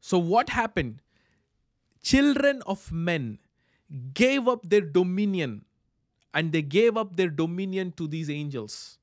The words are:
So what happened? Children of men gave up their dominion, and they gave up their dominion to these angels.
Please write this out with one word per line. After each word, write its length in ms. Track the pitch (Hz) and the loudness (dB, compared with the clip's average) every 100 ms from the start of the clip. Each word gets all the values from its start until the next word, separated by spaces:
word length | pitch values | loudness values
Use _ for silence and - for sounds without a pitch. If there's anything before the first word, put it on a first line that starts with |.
So 180 | - 185 | 2 2
what 320 | 170 214 254 | 4 2 2
happened? 520 | 233 226 185 131 113 _ _ _ _ _ _ _ _ _ _ | 0 -2 -2 -4 -8 _ _ _ _ _ _ _ _ _ _
Children 600 | - 262 285 277 285 269 - | 2 4 4 4 2 0 -4
of 260 | 190 - | -8 -6
men 460 | 165 170 170 120 107 _ _ _ _ _ 139 127 | -4 -2 -2 -4 -10 _ _ _ _ _ -14 -12
gave 320 | 135 247 277 247 | 2 4 4 0
up 220 | 240 175 | -2 2
their 140 | 202 | 2
dominion, 800 | 170 147 180 185 208 190 143 104 _ _ _ _ _ _ _ | 2 2 2 0 0 0 -4 -8 _ _ _ _ _ _ _
and 180 | 147 165 | -4 0
they 100 | 160 | 0
gave 340 | 147 160 233 220 | 0 4 4 2
up 200 | 214 180 | -4 -2
their 140 | 185 | -2
dominion 640 | 147 165 175 190 190 185 | 0 -4 -2 -4 -4 -6
to 140 | 170 160 | -6 -8
these 240 | 156 151 | -6 -6
angels. 680 | 147 147 139 107 - - _ | -6 -6 -8 -10 -14 -18 _